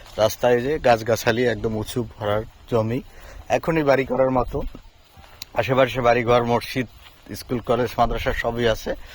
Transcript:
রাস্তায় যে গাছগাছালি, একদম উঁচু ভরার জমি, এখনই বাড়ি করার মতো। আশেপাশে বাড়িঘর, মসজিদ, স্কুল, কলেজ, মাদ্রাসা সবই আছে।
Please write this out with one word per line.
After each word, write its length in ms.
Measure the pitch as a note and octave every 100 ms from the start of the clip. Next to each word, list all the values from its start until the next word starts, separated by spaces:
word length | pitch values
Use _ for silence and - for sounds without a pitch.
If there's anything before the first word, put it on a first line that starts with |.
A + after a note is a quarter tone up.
| - -
রাস্তায় 440 | G#2+ - B2 A#2+
যে 180 | C3 D#3
গাছগাছালি, 640 | B2+ A#2 A2+ A2 B2 A2+
একদম 320 | B2 G#2 A2+ G#2+
উঁচু 320 | G#2 B2+ A2 -
ভরার 240 | G#2 G#2+ A2+ - -
জমি, 300 | A#2 A2 B2+ - - - - -
এখনই 340 | B2 - D#3+
বাড়ি 220 | C#3+ C3
করার 260 | B2+ - C3
মতো। 320 | B2+ A#2 D#3 - - - _ _ - - - -
আশেপাশে 460 | - A2 C3 B2+ A#2+
বাড়িঘর, 440 | A#2+ A#2+ A#2 A#2+
মসজিদ, 420 | A#2+ A#2 - C3+ A#2 - - - - G#2
স্কুল, 220 | - B2
কলেজ, 320 | - A#2+ A#2+ -
মাদ্রাসা 340 | A#2 A#2 C3
সবই 360 | A#2 A#2 A#2 A#2+
আছে। 260 | A2 - F3+ -